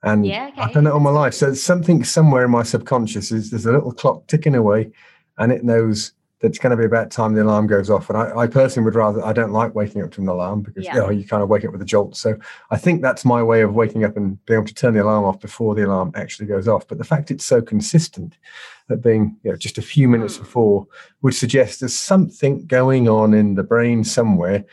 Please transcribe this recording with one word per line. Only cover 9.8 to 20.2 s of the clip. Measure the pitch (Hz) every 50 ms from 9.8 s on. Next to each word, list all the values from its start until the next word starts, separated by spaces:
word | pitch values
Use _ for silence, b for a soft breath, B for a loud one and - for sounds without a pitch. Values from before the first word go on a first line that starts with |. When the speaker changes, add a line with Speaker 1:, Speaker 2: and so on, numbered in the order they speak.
| 104 104 - 104 90
Speaker 1:
up | 85
to | - 101
an | 95
alarm | 95 90 90 90 95 104 107
because, | 98 - - 98 95
Speaker 2:
Yeah. | 175 123
Speaker 1:
you | 117
know, | 101 95
you | 104 101 95
kind | - 113 104
of | 101
wake | 98 107 101 107
up | -
with | 101 92
a | 98
jolt. | 92 107 101 101 - -
So | - - 110 110 B B B B B B B
I | 113
think | 107 - 175 170 170
that's | 135 131 123 - -
my | 127 120 120
way | 117 113 113 113
of | 110 101 104
waking | 117 113 107 - 113 107
up | 101 -
and | 107 101 95 95 - _
being | - 113 110
able | 107
to | 107 -
turn | - - 120 110
the | 107
alarm | 101 107 107 107 101
off | 95 95 -
before | - 95 - - 117 107 104
the | 107 101
alarm | 98 98 92 92 80 -
actually | - 80 - - - 107
goes | 104 101 98 95
off. | 113 107 95 -
But | _ -
the | 80 120
fact | - 156 143 147 -
it's | 127 - -
so | - 131 120
consistent, | 117 - 110 104 - - - 160 165 - - 98 - 160 - _ B B B B B B B B B -
that | 120 117
being, | 120 117 110 110 104 104 - - -
you | 107
know, | 90
just | - - 107 -
a | 113
few | 110 - - 147 135 123
minutes | 120 113